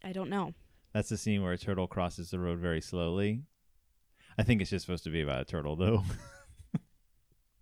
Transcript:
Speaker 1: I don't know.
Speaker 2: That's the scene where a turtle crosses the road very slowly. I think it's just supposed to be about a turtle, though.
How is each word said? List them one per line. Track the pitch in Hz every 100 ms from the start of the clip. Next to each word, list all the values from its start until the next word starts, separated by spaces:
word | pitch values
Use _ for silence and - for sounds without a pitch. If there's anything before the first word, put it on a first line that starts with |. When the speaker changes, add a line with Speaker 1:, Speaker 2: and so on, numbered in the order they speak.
Speaker 1:
I | 190
don't | 185 180
know. | 196 175 - - _ _
Speaker 2:
That's | 214 -
the | 107
scene | 110 101
where | 92
a | 90
turtle | - 92 90
crosses | 95 87 85 85
the | 90
road | 87 85
very | 87 80
slowly. | - 87 82 95 104 113 151 _ _ _ _ _ _ _ - -
I |
think | 110 110
it's | 92
just | 95 -
supposed | 87 82
to |
be | 80
about | 73 65
a | 69
turtle, | 82 73 78
though. | 98 110 95 - - - - - - - - _ _ _ _ _ _ _